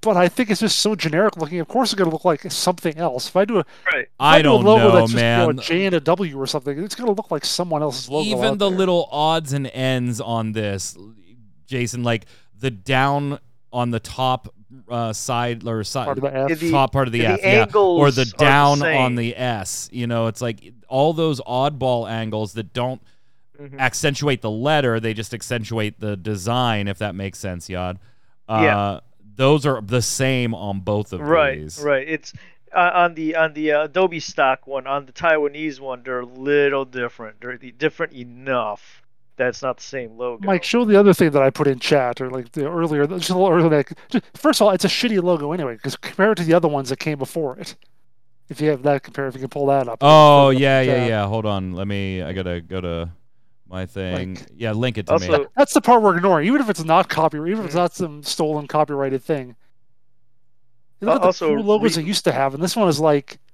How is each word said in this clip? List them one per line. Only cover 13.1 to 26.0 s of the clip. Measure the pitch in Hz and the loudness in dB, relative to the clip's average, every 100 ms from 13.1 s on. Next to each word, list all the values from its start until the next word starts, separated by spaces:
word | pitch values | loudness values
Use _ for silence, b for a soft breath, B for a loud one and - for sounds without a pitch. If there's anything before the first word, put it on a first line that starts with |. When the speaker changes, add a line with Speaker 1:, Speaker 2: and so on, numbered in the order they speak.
| 143 143 139 - - - | 0 -4 -8 -14 -20 -10
Speaker 3:
on | 123 120 | -4 -2
the | 117 | -2
top, | - - 131 127 - - - 131 107 | -6 -4 -2 -2 -6 -20 -20 -20 -10
uh, | 120 117 | -6 -6
side | 107 - 120 120 117 117 | -6 -4 -4 -2 -4 -6
or | 113 | -6
side | 104 135 123 | -4 -6 -4
Speaker 1:
Part | 135 | -4
of | |
the | 139 135 135 | -4 -2 -2
F. | 160 | -2
Speaker 2:
The, | 165 | 0
Speaker 3:
top | 151 131 | 2 2
part | 139 131 | 0 0
of | |
the | 117 | 0
Speaker 2:
the | 117 | 0
Speaker 3:
F, | 98 | 2
yeah. | 190 208 | 4 4
Or | |
Speaker 2:
angles | 214 214 196 170 143 127 | 4 4 4 4 4 4
Speaker 3:
the | |
Speaker 2:
are | 123 | -2
the | - | 2
Speaker 3:
down | 143 139 143 143 | 4 6 6 4
Speaker 2:
same. | 160 151 | 2 0
Speaker 3:
on | 127 120 | 0 0
the | 117 - | -4 -4
S. | 127 113 95 - - | -4 -4 -6 -10 -12
You | 123 120 | -8 -4
know, | 117 113 | -2 -2
it's | 107 | -4
like | 120 107 87 - _ | -8 -8 -14 -20 _
all | 131 147 | 0 0
those | 160 160 139 | 2 -2 -2
oddball | - 123 143 143 131 123 107 | -4 -2 -2 0 -2 -2 -2
angles | 113 113 107 107 | -6 -4 -4 -6
that | 113 101 | -8 -8
don't | - 123 131 - - - - - - | -6 -6 -6 -14 -20 -20 -20 -20 -20
Speaker 2:
Mm-hmm. | 143 135 | -20 -2
Speaker 3:
accentuate | 131 - 156 135 147 131 | -2 0 -2 0 -2 -2
the | 117 | -2
letter, | 107 135 156 131 113 | -4 0 2 2 0
they | 113 | -2
just | 110 110 | -6 -8
accentuate | 117 - 120 107 113 107 - | -10 -6 -6 -4 -4 -4 -6